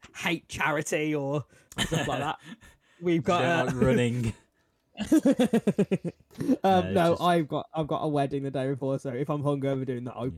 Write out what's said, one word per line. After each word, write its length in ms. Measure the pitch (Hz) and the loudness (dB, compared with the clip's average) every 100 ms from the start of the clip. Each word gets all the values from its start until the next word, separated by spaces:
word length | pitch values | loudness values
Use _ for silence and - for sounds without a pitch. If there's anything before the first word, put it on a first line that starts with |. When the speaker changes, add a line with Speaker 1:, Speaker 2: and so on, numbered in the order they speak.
| - - | -20 -6
Speaker 1:
hate 320 | 185 165 - | -4 -4 -6
charity 680 | - 143 151 151 165 156 151 | -4 -2 0 -2 -2 0 -2
or 300 | 139 147 - _ _ - | -2 -4 -6 _ _ -8
stuff 280 | - 160 147 | -2 -2 -2
like 120 | 139 | -4
that. 180 | 143 - 156 - - | -4 -6 -12 -20 -20
Speaker 2:
<laughs> 320 | _ _ - | _ _ -8
Speaker 1:
We've 140 | 175 165 | -2 0
Speaker 2:
You 60 | |
Speaker 1:
got, 200 | - 175 | 2 2
Speaker 2:
don't 180 | 170 165 | 2 2
Speaker 1:
uh, 60 | 135 | 0
Speaker 2:
like 100 | 127 | 2
running. 520 | 131 123 120 120 113 - _ _ _ _ _ - | 4 4 2 0 -2 -4 _ _ _ _ _ -8
Speaker 1:
<laughs> 80 | 208 | 2
Um, 240 | 302 - - 254 214 - - 190 190 - - _ - 285 254 | 4 4 4 2 2 0 0 0 0 -4 -10 _ -6 -2 2
Speaker 2:
No, 160 | 190 185 | 4 4
it's 140 | 180 190 | 4 2
Speaker 1:
no, 140 | 170 | 2
Speaker 2:
just 80 | 170 | 2
Speaker 1:
I've 260 | 175 170 147 | 2 2 2
got, 220 | 151 - | -4 -6
I've 140 | 160 151 | -6 -2
got 120 | 156 | -2
a 40 | 156 | 0
wedding 360 | 147 139 139 | 0 0 -2
the 80 | 139 | -4
day 160 | 135 131 | -4 -2
before, 320 | 139 135 135 | -2 -2 -4
so 100 | 139 | -4
if 200 | 120 147 | -6 -4
I'm 120 | 147 | -2
hungover 420 | 143 143 135 135 131 | 0 0 0 -2 -2
doing 180 | 123 123 | -4 -6
that, 80 | 107 | -6
I 100 | |
Speaker 2:
Yeah, 40 | 127 | -6